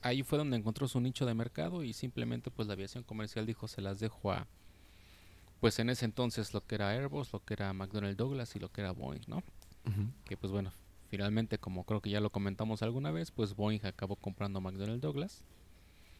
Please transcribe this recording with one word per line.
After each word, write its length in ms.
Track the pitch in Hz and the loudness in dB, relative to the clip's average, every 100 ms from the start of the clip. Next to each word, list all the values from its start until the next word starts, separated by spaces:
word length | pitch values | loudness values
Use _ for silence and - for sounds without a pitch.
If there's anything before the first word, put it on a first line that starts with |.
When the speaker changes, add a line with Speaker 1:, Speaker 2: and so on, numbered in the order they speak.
Speaker 1:
ahí 180 | 123 131 | 2 2
fue 160 | 131 151 | 4 2
donde 200 | 147 120 | 4 4
encontró 300 | 107 107 139 | 2 2 2
su 120 | 127 | 4
nicho 260 | 127 - 127 | 2 2 2
de 80 | |
mercado 500 | 113 120 - 165 180 | 4 0 0 0 0
y 100 | 131 | -2
simplemente, 580 | - 127 120 117 117 123 | -4 -4 -2 0 0 -4
pues, 160 | - 107 | -4 -2
la 60 | |
aviación 300 | 98 98 123 | -2 -4 -6
comercial 440 | - 110 107 110 110 | -6 -4 -4 -2 -2
dijo, 200 | 110 113 | -2 -4
"Se 140 | - | -2
las 180 | 98 98 | -2 0
dejo 320 | 110 - 101 | -2 0 0
a", 140 | 95 - - - - - - - - - - - - | 0 -2 -12 -20 -20 -20 -20 -20 -20 -20 -20 -18 4
pues, 200 | 117 - | 4 6
en 100 | 117 | 2
ese 160 | 127 113 | 2 0
entonces 480 | 117 123 113 104 | 2 0 0 0
lo 100 | 104 | -2
que 120 | - 107 | -2 0
era 160 | 101 | 2
Airbus, 420 | 117 139 143 127 | 2 0 -2 -4
lo 100 | - | -6
que 120 | - 104 | -4 -2
era 180 | 98 | 0
McDonnell 420 | 95 98 104 101 101 | -2 -2 0 0 2
Douglas 400 | 123 135 113 104 | 0 0 -4 -6
y 40 | |
lo 120 | - | -6
que 100 | - | -2
era 100 | 98 | -2
Boeing, 320 | 92 67 73 - | -2 -4 -6 -4
¿no? 120 | 175 - - - - - | -4 -6 -14 -16 -8 -2
Speaker 2:
Ujú. 240 | 101 104 - - | 0 0 -4 -8
Speaker 1:
Que, 120 | 92 | -4
pues, 140 | 95 | -2
bueno, 200 | 101 95 - - - - | 0 -2 -6 -18 -18 -6
finalmente, 480 | 98 101 107 113 107 | 0 2 4 2 0
como 260 | 92 92 | -2 -4
creo 160 | - 107 | 0 0
que 120 | 104 | 2
ya 100 | 104 | 2
lo 80 | 104 | 2
comentamos 540 | 101 98 98 110 107 | 2 0 0 0 2
alguna 260 | 113 127 147 | 0 0 0
vez, 220 | 165 165 | -2 -2
pues, 240 | - 104 101 | 0 0 4
Boeing 280 | 104 107 | 2 2
acabó 340 | 98 - 98 98 | 0 -2 -2 -2
comprando 440 | 101 92 101 98 | -4 -2 -2 0
McDonnell 400 | 92 95 104 120 | -2 -2 -2 0
Douglas 420 | 151 139 185 - - - - - - - - | 0 0 -2 -6 -20 -20 -20 -20 -20 -20 -20